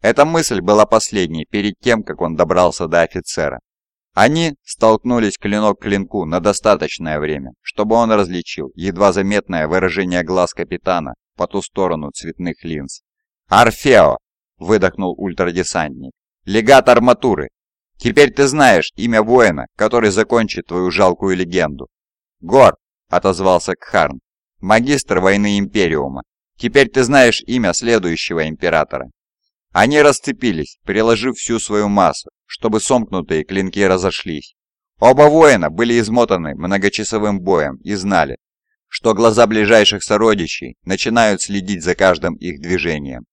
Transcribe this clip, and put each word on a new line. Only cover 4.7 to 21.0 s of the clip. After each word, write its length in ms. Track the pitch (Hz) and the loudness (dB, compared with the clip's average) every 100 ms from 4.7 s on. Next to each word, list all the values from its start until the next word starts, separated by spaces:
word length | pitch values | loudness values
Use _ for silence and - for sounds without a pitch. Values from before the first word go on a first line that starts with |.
| - 113 110 120 120 107 - | -2 2 2 0 -2 -2 -4
клинок 420 | 107 104 107 101 | -4 -2 -2 -2
к 40 | |
клинку 420 | 104 101 95 104 80 | -4 -4 -4 -6 -4
на 140 | 87 | -2
достаточное 800 | 101 98 110 98 78 - 80 76 | -2 0 0 0 -2 -8 -8 -6
время, 320 | 76 76 65 _ | -6 -8 -10 _
чтобы 340 | - - 107 113 | -14 -8 -2 0
он 160 | 113 | 2
различил 600 | 107 92 90 - - 69 | 0 0 -6 -10 -12 -12
едва 380 | - 92 87 101 | -8 -8 2 2
заметное 560 | 92 98 104 - 85 78 | 2 0 -2 -4 -6 -2
выражение 560 | 92 92 85 92 87 | -2 -2 -2 -2 -4
глаз 300 | 82 92 87 | -2 -2 -2
капитана 600 | - 87 87 - 90 71 60 _ _ | -4 -10 -6 -4 -4 -4 -14 _ _
по 120 | 90 | -6
ту 140 | 101 | -6
сторону 500 | - - 92 82 73 | -8 -4 -2 -4 -8
цветных 520 | - 82 - 87 - | -12 -14 -10 -10 -10
линз. 380 | 85 76 69 - _ _ _ _ _ | -10 -10 -12 -18 _ _ _ _ _
«Орфео!» 680 | 95 117 - 139 113 76 60 _ _ _ _ | 4 4 2 4 6 6 2 _ _ _ _
выдохнул 560 | 82 107 92 - 92 - | -2 0 0 -2 -8 -6
ультрадесантник. 920 | 98 85 90 87 90 90 78 64 67 _ _ _ - | -8 -4 -4 -2 -4 -6 -6 -10 -18 _ _ _ -4
«Легат 440 | 104 110 135 127 | -2 6 6 6
арматуры! 600 | 120 123 120 127 76 69 _ _ _ _ _ | 4 4 2 0 -4 -6 _ _ _ _ _
Теперь 360 | 117 131 143 | -2 4 2
ты 140 | 110 139 | 4 0
знаешь 440 | 151 135 92 - - | 4 4 4 0 -6
имя 260 | 117 110 | -2 0
воина, 460 | 107 123 110 73 60 - | 2 4 4 0 -12 -4
который 340 | 107 120 110 | -2 2 0
закончит 560 | 95 107 117 107 - - | 0 0 0 -2 -8 -8
твою 220 | 87 90 | -4 -2
жалкую 480 | 85 | 2